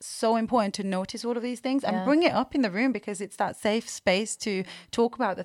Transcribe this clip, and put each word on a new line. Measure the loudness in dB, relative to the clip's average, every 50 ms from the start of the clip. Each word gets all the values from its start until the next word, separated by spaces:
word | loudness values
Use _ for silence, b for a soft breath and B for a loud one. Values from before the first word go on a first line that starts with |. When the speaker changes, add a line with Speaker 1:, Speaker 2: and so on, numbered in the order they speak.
| -14
Speaker 1:
so | -14 -6 0 2 2 2 2
important | 2 2 2 2 2 2 0 -2
to | -2
notice | -2 -2 -2 -4 -4 -8 -6 -4
all | -4 -4 -4
of | -4
these | -4 -6 -4
things | -2 -2 0 0 0
and | 0 0 0
Speaker 2:
Yeah. | 2
Speaker 1:
bring | 4 4 4 4
it | 4 2 2
up | 0 0 0
in | 0 0
the | 2
room | 2 2 2 2
because | 0 -2 -4 -6 -6 -6 -8
it's | -6 -4 -2 -2
that | -2 -2
safe | -2 0 0 0 0 -2 -4 -10 -4
space | 0 2 2 2 2 -2 -6 -6
to | -4 -2 -2 -2 -2 B B B B B
talk | 0 2 2 2 0
about | 0 -2 -2 -2 -4
the | -6